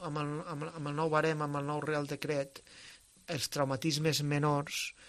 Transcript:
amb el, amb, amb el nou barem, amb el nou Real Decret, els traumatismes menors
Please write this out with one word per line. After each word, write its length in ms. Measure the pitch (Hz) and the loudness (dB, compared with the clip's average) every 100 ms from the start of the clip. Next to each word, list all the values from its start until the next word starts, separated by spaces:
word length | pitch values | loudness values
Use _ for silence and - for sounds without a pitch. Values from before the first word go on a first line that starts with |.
amb 180 | 170 151 | -6 -4
el, 240 | 147 151 175 | -2 -4 -6
amb, 160 | 147 | -6
amb 240 | 156 165 143 | -6 -6 -4
el 60 | 147 | 0
nou 120 | 160 | 2
barem, 320 | 151 156 156 | 4 4 2
amb 120 | 147 143 | 0 -2
el 80 | |
nou 160 | 143 147 | -2 -2
Real 280 | 151 151 143 | 0 0 0
Decret, 520 | 143 147 143 135 - - - - - - - - | -2 0 0 -2 -8 -20 -20 -20 -20 -20 -16 -6
els 200 | 147 - | -4 -2
traumatismes 760 | 143 135 131 165 147 160 135 | 0 0 2 0 2 2 2
menors 720 | 147 147 151 143 147 - - - | 2 4 4 2 0 -4 -6 -8